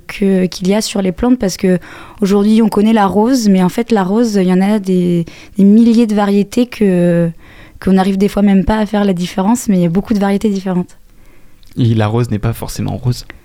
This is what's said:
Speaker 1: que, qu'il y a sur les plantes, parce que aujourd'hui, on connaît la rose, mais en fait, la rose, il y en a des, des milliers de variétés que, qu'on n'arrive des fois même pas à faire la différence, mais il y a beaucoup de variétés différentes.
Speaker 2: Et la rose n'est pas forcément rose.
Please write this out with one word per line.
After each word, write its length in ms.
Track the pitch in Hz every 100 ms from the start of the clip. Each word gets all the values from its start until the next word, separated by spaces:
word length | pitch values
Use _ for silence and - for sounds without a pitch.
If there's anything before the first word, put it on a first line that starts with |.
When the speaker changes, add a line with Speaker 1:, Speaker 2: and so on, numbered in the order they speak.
| -
Speaker 1:
que, 400 | - 196 190 180
qu'il 200 | - 180
y 60 |
a 80 | 202
sur 220 | 214 208
les 80 | 190
plantes, 260 | 175 240 247
parce 200 | 196 -
que 200 | 185 180 - - - -
aujourd'hui, 420 | 190 202 208 220
on 60 | 226
connaît 220 | 208 214
la 140 | 226 196
rose, 440 | 185 220 269 214
mais 120 | 190
en 80 | 180
fait, 220 | 208 233
la 120 | 220
rose, 300 | 180 208 240
il 140 | 202 185
y 40 |
en 80 | 185
a 180 | 196 220
des, 460 | 190 185 175 175 165 - - -
des 40 |
milliers 440 | 196 214 233 226 233
de 80 | 208
variétés 500 | 202 202 202 - 247
que, 640 | - 202 180 175 170 170 165 - - - -
qu'on 140 | -
n'arrive 240 | 190 190 190
des 100 | 196
fois 140 | 208
même 220 | 202 196 170
pas 120 | 220
à 60 | 208
faire 180 | 214 202
la 80 |
différence, 540 | 175 175 - 190 240 -
mais 100 | 185
il 40 |
y 40 | 170
a 40 |
beaucoup 240 | 175 196 208
de 40 |
variétés 300 | 196 196 214
différentes. 480 | 196 190 180 180 - - - - - - - - -
Speaker 2:
Et 160 | 120
la 140 | 113 104
rose 220 | 117 120
n'est 80 | 104
pas 140 | 113
forcément 440 | 113 - - 101 98
rose. 280 | 120 127 - -